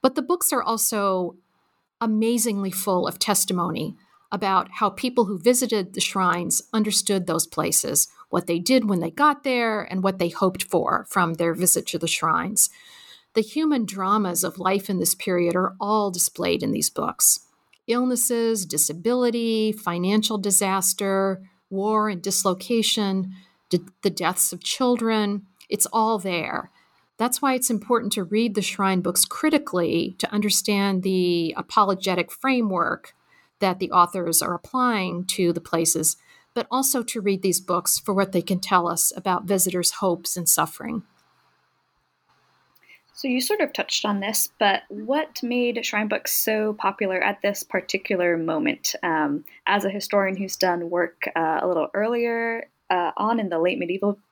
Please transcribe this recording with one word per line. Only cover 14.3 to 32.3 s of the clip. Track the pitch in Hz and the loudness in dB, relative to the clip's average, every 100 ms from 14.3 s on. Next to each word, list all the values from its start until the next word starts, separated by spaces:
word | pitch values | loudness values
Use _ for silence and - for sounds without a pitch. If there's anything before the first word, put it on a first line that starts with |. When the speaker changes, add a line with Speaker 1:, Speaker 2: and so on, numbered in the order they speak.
| 175 | -2
Speaker 1:
of | 175 190 | -4 -2
life | 185 196 196 | 0 0 0
in | 185 | -2
this | 170 - | 0 -2
period | - 180 170 180 | 0 0 2 2
are | 185 190 | -2 -4
all | 202 214 202 | 0 0 0
displayed | 180 - - 180 - | 0 -2 0 0 0
in | 110 | 0
these | 110 - | -2 -2
books. | - - - - - _ _ _ _ - | -4 -6 4 4 4 _ _ _ _ -2
Illnesses, | 233 254 240 - 233 226 220 180 | 0 2 0 0 0 2 0 -2
disability, | 156 - 170 196 247 247 233 233 220 214 | -2 -2 0 0 2 2 0 0 2 0
financial | 214 - 170 185 214 214 214 | 0 -4 0 2 2 2 -2
disaster, | 196 190 196 190 180 - 196 196 196 190 190 _ _ | 2 2 2 0 0 -2 0 2 0 -2 -10 _ _
war | 190 202 214 214 | -4 0 2 0
and | 185 | -2
dislocation, | 196 190 196 185 - 233 214 - 196 190 185 - - _ _ | -2 0 0 0 0 0 2 0 0 0 -4 -8 -20 _ _
d-, | 180 - _ | -2 -2 _
the | 202 | -4
deaths | 160 170 180 - | 0 -2 0 -2
of | 180 | -2
children, | - - 254 240 226 220 208 202 - _ - | -6 0 2 2 2 0 0 -2 -8 _ -6
it's | - - | -2 0
all | 226 220 220 | 2 2 0
there. | 185 175 156 - - _ _ _ _ _ | -2 -4 -4 -6 -8 _ _ _ _ _
That's | 240 247 | -2 0
why | 277 | 0
it's | 254 254 | 0 0
important | 220 - 233 202 | -2 2 0 2
to | 214 | -4
read | 170 208 233 202 | 0 0 2 0
the | |
shrine | 190 - 196 185 | -4 0 2 2
books | 180 180 - | 0 0 -2
critically | - 311 302 - 180 170 165 165 - | 0 2 2 0 -2 0 0 -2 -4
to | - | -4
understand | 214 214 - - 202 196 190 | -2 0 0 0 0 2 0
the | 190 185 180 170 165 - | 0 2 2 2 0 -4
apologetic | - - 196 185 190 180 175 | 0 2 4 2 0 -2 -2